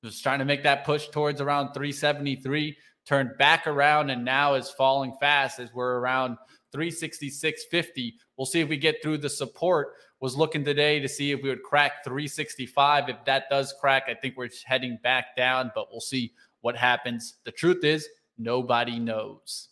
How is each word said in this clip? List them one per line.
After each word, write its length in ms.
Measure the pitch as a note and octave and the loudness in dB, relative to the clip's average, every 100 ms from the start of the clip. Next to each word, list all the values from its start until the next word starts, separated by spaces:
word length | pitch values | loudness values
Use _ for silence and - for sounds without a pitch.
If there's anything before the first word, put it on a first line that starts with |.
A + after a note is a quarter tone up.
was 160 | A2+ - | -14 -4
trying 200 | C#3 C#3 | -2 0
to 60 | C3+ | 0
make 180 | C#3+ | 2
that 220 | C#3+ C#3+ - | 2 2 2
push 220 | D3 D3 | -2 -2
towards 340 | D3+ D3 C#3+ | -2 -2 -2
around 320 | C#3+ C#3+ C#3 | -2 0 -2
three 180 | C3+ C#3+ | -6 -6
seventy-three, 840 | C#3 D3 C#3+ C#3+ C3+ C3+ D3 D3+ D3 _ _ - | 0 0 0 -2 -4 -2 -2 -2 -8 _ _ 0
turned 260 | C#3 B2+ - | 2 2 4
back 260 | C#3+ D#3+ E3 | 6 6 4
around, 460 | C#3+ C#3+ D3+ C#3+ | 4 6 6 2
and 120 | B2+ | -2
now 300 | A#2+ C3+ D3 | 0 2 4
is 160 | C3+ A#2+ | 2 -2
falling 440 | - C3+ C3+ C3 B2+ | 0 2 2 -2 0
fast 400 | C#3+ D3 C3+ - | 4 4 2 -4
as 140 | A#2+ | -12
we're 260 | A#2+ B2 B2 | -4 -2 -2
around 380 | B2 C3 C3 A#2 - _ _ | 0 0 0 -4 -14 _ _
three 160 | C#3 E3 | -6 -6
sixty-six 760 | E3 D#3 - C#3+ C#3 D#3 D3+ - | -6 -10 -8 -10 -4 -4 -4 -4
fifty. 500 | E3+ E3+ - A#2+ - _ - | -4 -4 -8 -8 -10 _ -8
We'll 120 | C3+ | -2
see 120 | E3+ | 0
if 80 | D3 | 0
we 100 | D3+ | 0
get 240 | D#3 D#3 | 0 0
through 180 | D#3 D3+ | -4 -4
the 100 | C#3 | -4
support. 640 | - C3 - E3+ E3+ C#3+ - _ _ | -6 -8 -4 0 2 0 -10 _ _
Was 160 | C3 C3 | -6 0
looking 300 | D#3 D#3 C#3+ | 0 0 -2
today 340 | C#3+ D3 D3+ | 2 2 2
to 80 | C#3 | -2
see 240 | C#3+ C#3+ | -4 -4
if 100 | C#3 | -2
we 80 | C3+ | -4
would 140 | B2+ | -6
crack 400 | - C#3+ C#3+ - | 0 2 2 -2
three 240 | C#3 C3 D3 | -8 -6 -8
sixty-five. 800 | - D3 - B2 - C#3+ D3 C3 | -8 -10 -8 -4 2 4 4 0
If 160 | A#2 - | -6 0
that 180 | C3+ - | 0 2
does 240 | C#3 C#3 - | -2 -2 -2
crack, 260 | C#3 C3+ B2+ | 2 2 0
I 80 | A2+ | -6
think 200 | C3 B2 | -8 -8
we're 140 | A#2+ - - | -10 -12 -2
heading 320 | C3 B2+ A#2 | -2 -2 -4
back 320 | B2 B2+ B2 - | 0 0 0 0
down, 340 | B2+ C3 B2 A2+ | 0 2 -2 -6
but 140 | G#2+ | -8
we'll 100 | A#2 | -10
see 320 | - C3 A#2 _ _ _ | -6 -6 -6 _ _ _
what 160 | A#2 A#2+ | -6 2
happens. 580 | B2 B2 A#2+ A#2 A2+ - | 2 2 0 -6 -10 -14
The 80 | - | -16
truth 320 | - E3 F3 | 0 2 4
is, 240 | D3+ D#3 D3+ _ _ - | 2 0 -2 _ _ -10
nobody 600 | A2+ B2 B2 A#2+ A#2+ A#2 | -2 -2 2 2 2 -2
knows. 680 | A#2 A2 G#2 G#2 - - - | -4 -4 -6 -12 -14 -14 -14